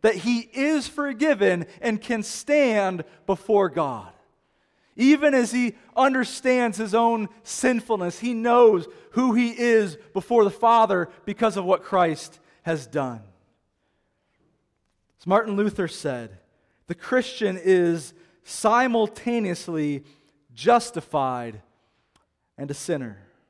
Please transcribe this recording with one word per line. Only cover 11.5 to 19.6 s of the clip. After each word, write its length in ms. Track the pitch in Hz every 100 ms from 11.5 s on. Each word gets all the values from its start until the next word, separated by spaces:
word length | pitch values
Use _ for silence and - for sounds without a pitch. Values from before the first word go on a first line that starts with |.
| 202
of 80 |
what 200 | 180 175
Christ 560 | - 190 170 151 - - _ _
has 260 | - 160 123
done. 340 | 147 131 117 101 90 _ _ _ _ _ _ _ _ _ _ _ _ _ _ _ _ _ _
As 80 | 170
Martin 260 | 196 226
Luther 320 | 202 208 202 175
said, 520 | - 151 123 117 95 _ _ _ _ _
"The 80 | 175
Christian 600 | - 254 - - 208 185
is 580 | 175 185 175 165 - _ _ _
simultaneously 1600 | - - 220 233 262 233 208 220 - 240 202 175